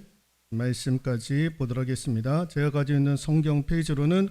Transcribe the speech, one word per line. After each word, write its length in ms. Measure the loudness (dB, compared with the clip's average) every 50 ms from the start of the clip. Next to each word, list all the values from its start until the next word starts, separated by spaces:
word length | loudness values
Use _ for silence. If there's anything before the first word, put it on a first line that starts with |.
| -2 -8 _ _ _ _ _ _ _ _
말씀까지 1040 | -6 -4 -2 -2 -4 -2 -2 -2 -2 -2 0 -2 -4 -4 -2 -2 -2 0 0 -2 -2 -4
보도록 240 | -4 -4 -2 -4 -2
하겠습니다. 640 | -2 -4 -4 -2 -2 -2 -2 0 0 0 0 -2
제가 240 | -2 -2 0 0 0
가지고 280 | 0 0 0 2 2 2
있는 180 | 4 2 2
성경 480 | 0 0 2 2 2 2 2 2 0 2
페이지로는 640 | 0 0 0 0 0 0 0 2 2 4 4 2 0